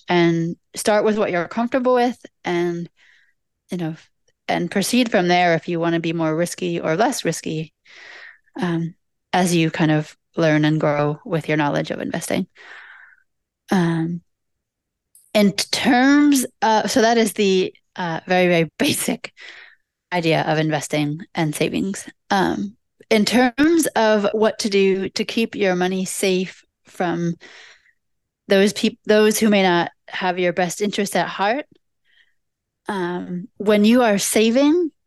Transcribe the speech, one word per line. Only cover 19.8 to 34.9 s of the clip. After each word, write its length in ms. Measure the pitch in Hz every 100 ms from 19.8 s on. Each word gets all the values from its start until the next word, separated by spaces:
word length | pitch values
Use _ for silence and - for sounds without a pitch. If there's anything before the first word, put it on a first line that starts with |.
| _ _ _
idea 320 | 180 165 151
of 140 | 151 156
investing 640 | 160 151 - 151 147 151 -
and 220 | - 156 147
savings. 520 | - - 190 196 - - _
Um, 460 | 202 175 - 202 - _ _ _
in 120 | 220 202
terms 600 | 214 254 240 302 339 294 -
of 320 | 220 214 202
what 240 | 220 214 -
to 100 | 220
do 380 | 196 190 190 190
to 140 | -
keep 300 | - - 226
your 220 | - 190 185
money 280 | 180 190
safe 640 | 185 - 196 185 185 - _ _ _
from 500 | - 180 170 170 170 - - - - _ _ _ _ _ _ -
those 260 | 196 202
peop-, 260 | 202 220 - -
those 340 | 214 214 214
who 100 | 220
may 120 | 202
not 300 | 190 175 170 - -
have 320 | - 185 180
your 120 | 180
best 300 | 170 180 -
interest 340 | 208 - - 185
at 120 | 165
heart, 400 | - 196 262 - _ _ _ _ _ _ _ _ _ _ _ -
um, 600 | 202 175 180 185 180 175 -
when 280 | 202 208 208
you 160 | 247
are 160 | 240 202
saving 720 | - 226 220 233 285 339 330